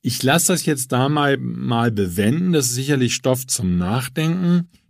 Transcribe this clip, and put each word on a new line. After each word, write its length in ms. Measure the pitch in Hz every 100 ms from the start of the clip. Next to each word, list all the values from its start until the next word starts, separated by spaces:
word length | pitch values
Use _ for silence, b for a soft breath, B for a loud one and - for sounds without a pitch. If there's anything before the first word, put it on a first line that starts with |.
ich 200 | 123 -
lasse 300 | 127 165 170
das 120 | 180 -
jetzt 260 | 139 127
da 160 | 127 135
mal, 280 | 151 143 139
mal 540 | 123 117 131 117 120
bewenden. 600 | 104 92 87 104 156 180
Das 140 | 160 120
ist 80 |
sicherlich 400 | 123 135 143 120
Stoff 320 | - 135 127 -
zum 300 | - 95 87
Nachdenken. 920 | 90 120 127 - 160 175 175 175 170 b